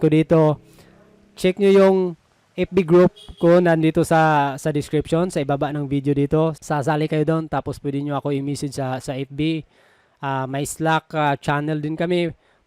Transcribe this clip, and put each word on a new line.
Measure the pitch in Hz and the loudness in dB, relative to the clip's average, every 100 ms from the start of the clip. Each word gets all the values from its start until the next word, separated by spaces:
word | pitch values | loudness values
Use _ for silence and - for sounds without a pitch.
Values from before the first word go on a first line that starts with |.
ko | 156 | 2
dito, | 156 156 165 156 143 _ _ - _ _ _ _ - | 2 2 4 4 0 _ _ -20 _ _ _ _ -4
check | 185 185 | -4 2
nyo | 196 | 4
yung | 196 190 190 185 165 _ _ _ - | 6 6 4 0 -6 _ _ _ -8
F | 180 | -4
B | 185 | -2
group | 160 175 185 - - - | 4 6 6 2 -20 -2
ko | 170 175 | 4 4
nandito | 175 160 160 160 | 4 4 2 2
sa, | 156 160 160 151 143 135 | 2 4 4 2 0 -2
sa | 156 | -4
description, | 147 135 151 - 165 185 | -4 -2 -4 0 -2 0
sa | 170 | -2
ibaba | 139 143 147 | -2 -2 -2
ng | 147 143 | -4 -4
video | 143 139 | -2 -2
dito. | 143 143 156 160 151 | 0 0 0 0 -4
Sasali | - 147 135 151 156 | -6 -4 -2 -2 -2
kayo | 156 | -2
doon, | 151 160 160 | 0 -2 -2
tapos | 160 156 - | -6 -6 -8
pwede | 147 139 | -6 -6
nyo | 143 143 | -4 -6
ako | 147 | -4
i-message | 139 139 139 147 | -4 -4 -6 -8
sa, | 127 131 127 | -6 -6 -6
sa | - | -8
F | 131 135 | -10 -8
B. | 139 156 160 - _ _ _ _ - | -6 -4 -4 -8 _ _ _ _ -10
Ah, | 139 135 131 | -6 -4 -4
may | 139 143 | -6 -8
Slack, | - 160 160 - | -4 -2 -2 -2
ah, | 156 147 139 | -4 -2 -2
channel | - 147 147 156 | -2 -4 -2 -6
din | 151 | -6
kami. | 156 170 180 170 - _ _ | -6 -2 -2 -2 -8 _ _